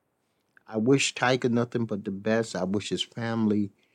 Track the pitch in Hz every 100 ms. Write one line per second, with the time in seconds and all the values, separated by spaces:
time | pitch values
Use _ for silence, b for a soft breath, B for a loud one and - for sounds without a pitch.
0 | _ _ _ _ _ _ - 110 113 139
1 | - - 123 127 127 120 117 123 113 104
2 | 104 98 104 113 113 90 92 104 - 113
3 | - - 117 113 107 104 101 _ _